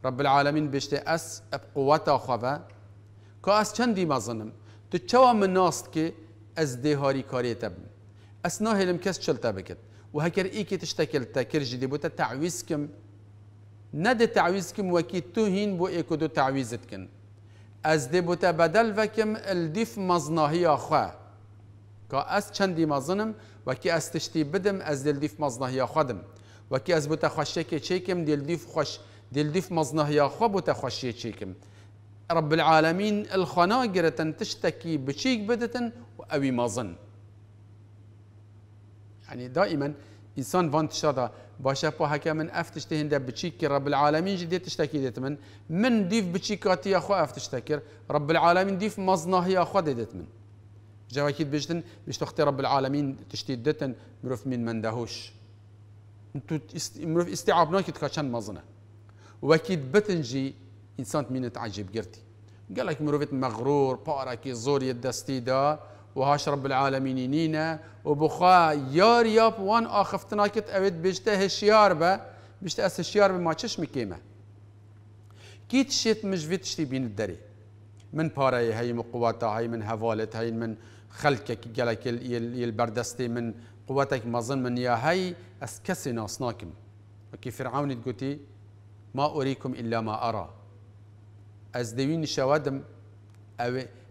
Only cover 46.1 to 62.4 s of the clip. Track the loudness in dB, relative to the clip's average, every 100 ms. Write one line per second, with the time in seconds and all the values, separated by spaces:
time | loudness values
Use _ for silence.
46.1 | 0 0 -4 -4 -2 0 0 2 0 2
47.1 | 0 0 -2 -8 -8 -4 -4 -4 -20 -2
48.1 | -2 2 4 6 6 4 0 -2 -2 2
49.1 | 2 4 2 4 2 2 2 0 -2 -4
50.1 | -8 -14 -18 -20 -20 -20 -20 -20 -20 -8
51.1 | -2 -2 0 -2 -2 -2 -4 -6 -16 -12
52.1 | -6 -6 0 0 2 0 2 2 0 -2
53.1 | -6 -12 -12 -8 -4 -2 -2 -4 -8 -16
54.1 | -12 -8 -6 -4 -4 -4 -4 -4 -4 -8
55.1 | -10 -14 -20 -20 -20 -20 -20 -20 -20 -20
56.1 | -20 -16 -14 -6 -8 -6 -10 -10 -8 -2
57.1 | 0 0 0 2 4 4 2 -2 -4 -4
58.1 | -4 -4 -4 -6 -12 -16 -20 -20 -20 -20
59.1 | -20 -20 -8 2 2 2 -4 0 0 0
60.1 | -4 -2 -4 -6 -8 -20 -20 -18 -12 -4
61.1 | -4 -2 -4 -4 -6 -10 -8 -8 -8 -8
62.1 | -14 -20 -20